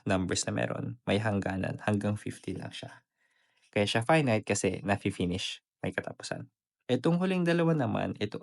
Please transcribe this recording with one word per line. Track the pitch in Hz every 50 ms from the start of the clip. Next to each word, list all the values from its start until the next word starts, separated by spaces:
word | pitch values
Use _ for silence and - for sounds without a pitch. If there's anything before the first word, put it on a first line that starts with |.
| _
numbers | 107 98 92 92 90 - - -
na | 110 104
meron. | - 58 - - - - 113 117 - _ -
May | 98 101
hangganan, | 110 110 101 98 - - 98 95 - - - - - 107
hanggang | 107 101 104 104 104 104
fifty | - 101 - - - - -
lang | - - - -
siya. | - - - - - _ _ _ _ _ _ _ _ _ _ _ _ _ _
Kaya | - 107 104 101
siya | - 113 113
finite | - 160 160 147 127 110 107 -
kasi | - 101 - - 95 92 - -
nafi-finish, | 98 101 101 - 101 95 - 92 87 87 95 - - - - _ _ _ _
may | - 92 87
katapusan. | - - - - - - - - - - - _ _ _ _ _ _ _ -
Itong | 123 120 - 170 170 175
huling | 190 190 185 180 175 170
dalawa | 170 170 170 165 165
naman, | 151 123 107 104 - 95 95 - -
ito | - 104 - -